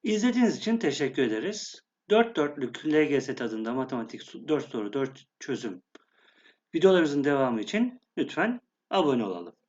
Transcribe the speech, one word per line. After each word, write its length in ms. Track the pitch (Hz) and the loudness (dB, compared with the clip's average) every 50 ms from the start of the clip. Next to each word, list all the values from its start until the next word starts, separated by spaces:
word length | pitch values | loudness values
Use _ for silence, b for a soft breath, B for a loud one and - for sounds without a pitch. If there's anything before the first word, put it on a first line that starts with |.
İzlediğiniz 540 | - 233 214 214 208 247 220 247 240 214 160 | 0 0 0 2 2 2 4 4 4 4 2
için 220 | - - 214 226 226 | 0 -2 -2 0 0
teşekkür 440 | - 151 135 - 147 - 135 147 | 0 0 0 0 -2 -2 0 0
ederiz. 600 | 131 113 110 110 113 185 220 226 - - - - _ _ _ _ _ - | 0 0 0 -2 -4 -6 -6 -8 -12 -14 -16 -18 _ _ _ _ _ 2
Dört 260 | 202 220 233 226 - | 4 4 4 2 2
dörtlük 500 | - 147 143 147 147 135 113 - - - | -2 -2 -2 -2 -6 -8 -8 -8 -6 -4
L 180 | 156 151 156 151 | 2 2 2 2
G 160 | 139 143 135 | 4 2 -2
S 140 | 131 139 127 | -2 -2 -6
tadında 400 | - 127 113 110 110 110 113 123 | -6 -6 -6 -4 -4 -4 -4 -4
matematik 480 | 151 139 - 139 120 113 113 - 117 | -4 -4 -4 -6 -8 -8 -8 -12 -16
su-, 260 | - - - 127 123 147 | -16 -16 -18 -16 -4 -2
dört 200 | 156 143 - - | -2 -2 -2 -4
soru, 240 | - 117 104 104 | -6 -6 -6 -4
dört 320 | 104 139 135 135 135 - - _ _ _ | -2 -4 -4 -4 -6 -14 -20 _ _ _
çözüm 420 | - - 131 104 - 110 90 92 _ _ _ b b b b b b b b b b b b b b _ - | -8 -8 -8 -6 -6 -8 -10 -10 _ _ _ b b b b b b b b b b b b b b _ -2
videolarımızın 500 | 165 170 190 190 180 165 151 143 143 135 | 4 6 6 6 6 4 4 2 2 2
devamı 360 | 143 143 139 135 127 117 110 | 2 2 2 2 2 0 -2
için 400 | 104 - - 151 240 247 - - _ _ _ - | -4 -2 0 0 0 0 -2 -10 _ _ _ -4
lütfen 420 | - - - 151 180 226 247 240 _ _ _ _ _ _ | -4 -4 0 -2 -2 0 -2 -4 _ _ _ _ _ _
abone 340 | - 117 156 147 135 120 110 | 0 2 2 2 2 2 0
olalım. 300 | 98 92 87 87 87 - _ _ | -2 -4 -6 -10 -14 -18 _ _